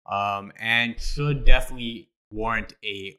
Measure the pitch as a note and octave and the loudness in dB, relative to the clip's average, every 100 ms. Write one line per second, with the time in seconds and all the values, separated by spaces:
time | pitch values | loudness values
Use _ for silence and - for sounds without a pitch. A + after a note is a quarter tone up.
0 | - G2 G2+ G2+ G2 F#2 A2+ A#2 A#2 A#2 | -8 -4 -4 -6 -10 -10 -2 -2 -2 -4
1 | - - D3 C#3 B2 B2+ - B2+ A#2 A#2 | -6 -4 -4 2 8 8 6 -8 -10 -12
2 | - _ _ G#2+ A2 A2+ G#2 - G#2+ G2+ | -16 _ _ -8 -4 -4 -6 -12 -14 -12
3 | F#2+ | -14